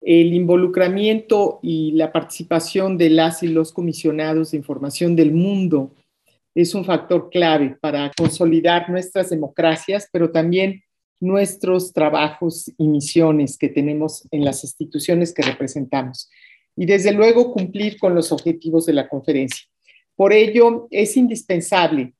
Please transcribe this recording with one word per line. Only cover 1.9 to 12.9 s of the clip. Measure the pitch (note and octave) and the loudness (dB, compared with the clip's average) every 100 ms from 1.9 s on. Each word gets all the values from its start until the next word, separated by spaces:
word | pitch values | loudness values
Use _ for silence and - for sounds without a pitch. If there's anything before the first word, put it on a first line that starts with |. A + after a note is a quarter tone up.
la | D#3 D#3 | 0 0
participación | D#3+ D#3 - E3+ E3 D#3+ G3 F#3+ F#3 | -2 -6 -14 -4 -4 -2 -4 -2 2
de | E3 | 4
las | D#3+ D#3+ E3+ | 4 2 0
y | F3 | -2
los | D#3+ D#3+ | 0 -2
comisionados | - E3+ - D#3+ D#3 D#3 D#3 D#3+ | -4 -6 -2 -4 -2 -2 -2 -2
de | D3+ | -6
información | C#3+ C#3+ C#3 - F3 E3+ | -8 -8 -8 -4 0 4
del | D#3 | 4
mundo | D#3+ F#3 G3+ F#3 D#3 C3+ _ _ _ _ _ _ | 4 0 0 0 0 -2 _ _ _ _ _ _
es | - F3 | 0 0
un | G3+ | 0
factor | F#3 D#3+ - F3 F3 | -2 -2 0 -2 0
clave | F3+ E3+ D#3 C#3 C3 | 0 2 2 0 -4
para | D#3 C#3+ C#3+ - | -4 -4 -4 -2
consolidar | E3 - E3+ E3 E3 E3+ F3 | -2 0 2 2 2 0 0
nuestras | F3+ F3+ G3 F#3 | -6 -4 -4 -4
democracias, | E3+ D3 - E3 D#3+ - G3 G3+ | -4 -6 -2 0 0 -4 -6 -4
pero | F3 E3 | -2 0
también | E3 E3 F3+ F#3+ F#3+ _ _ _ _ | 0 0 0 0 -4 _ _ _ _
nuestros | F3+ G3 G3 G3 F#3 F#3 F3+ | -2 0 0 -4 -2 -2 -2
trabajos | - D3+ D3+ D3+ D3+ E3+ E3 - - | 0 0 2 -2 -2 -6 -6 -14 -2
y | |
misiones | D#3 | 0